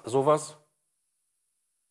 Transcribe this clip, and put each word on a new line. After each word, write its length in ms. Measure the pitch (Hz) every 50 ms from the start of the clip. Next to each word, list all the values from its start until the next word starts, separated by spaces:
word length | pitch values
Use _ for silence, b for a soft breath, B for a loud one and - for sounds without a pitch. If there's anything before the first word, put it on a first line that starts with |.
| -
sowas. 540 | 110 117 135 135 147 151 156 151 - - - _ _ _ _ _ _ _ _ _ _ _ _ _ _ _ _ _ _ _ _ _ _ _ _ _ _